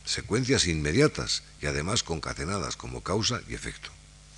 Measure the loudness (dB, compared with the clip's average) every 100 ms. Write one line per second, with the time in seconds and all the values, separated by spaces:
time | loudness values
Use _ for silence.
0 | -6 -6 0 2 4 4 4 2 4 6
1 | 6 4 -2 -2 -6 -6 -2 0 0 0
2 | 0 -2 -4 -4 -2 -2 -4 -6 -8 -6
3 | -2 0 2 -2 -4 -8 -8 -10 -12 -16
4 | -20 -20 -20